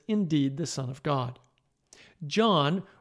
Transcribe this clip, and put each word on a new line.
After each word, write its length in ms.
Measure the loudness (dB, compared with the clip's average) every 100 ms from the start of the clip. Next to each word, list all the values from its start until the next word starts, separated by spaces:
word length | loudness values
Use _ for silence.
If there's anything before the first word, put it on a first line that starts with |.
| -2
indeed 500 | -2 2 2 0 -2
the 80 | -6
Son 240 | -6 -8
of 140 | -6
God. 360 | -2 -2 -2 -10 _ _ _ _ _ -20 -20 _ -2
John 580 | 2 4 4 2 0 -4 -18